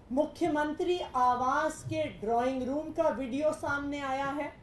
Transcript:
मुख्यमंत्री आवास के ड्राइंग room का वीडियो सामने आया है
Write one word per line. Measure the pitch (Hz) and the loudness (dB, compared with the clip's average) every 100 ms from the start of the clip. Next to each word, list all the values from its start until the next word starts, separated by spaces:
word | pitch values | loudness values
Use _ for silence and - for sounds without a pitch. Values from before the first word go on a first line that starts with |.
| - | -4
मुख्यमंत्री | 254 302 - 330 294 302 302 349 359 | 0 0 2 2 2 0 0 0 0
आवास | - 254 247 247 262 294 311 311 | 0 4 4 4 2 2 0 -2
के | - 311 302 | -4 -2 -2
ड्राइंग | 180 202 233 254 262 | -4 0 2 2 0
room | 247 285 311 | -2 -4 -4
का | 330 311 | 0 0
वीडियो | 220 262 262 302 | 0 -4 0 0
सामने | 302 294 285 285 285 | 0 -2 -2 -2 -4
आया | 277 262 277 | -2 -2 -2
है | 285 285 - | -2 -6 -8